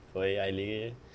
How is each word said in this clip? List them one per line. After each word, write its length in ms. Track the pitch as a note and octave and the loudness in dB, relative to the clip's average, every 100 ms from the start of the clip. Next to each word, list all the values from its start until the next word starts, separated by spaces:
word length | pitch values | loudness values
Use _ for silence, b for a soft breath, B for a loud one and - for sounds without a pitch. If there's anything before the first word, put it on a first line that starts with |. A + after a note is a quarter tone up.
| - | -6
Foi 260 | F#2+ G2 G2+ | 0 2 4
ali, 560 | G2 G2 G2+ G#2+ A#2 A#2+ B | 2 0 0 -2 -4 -8 B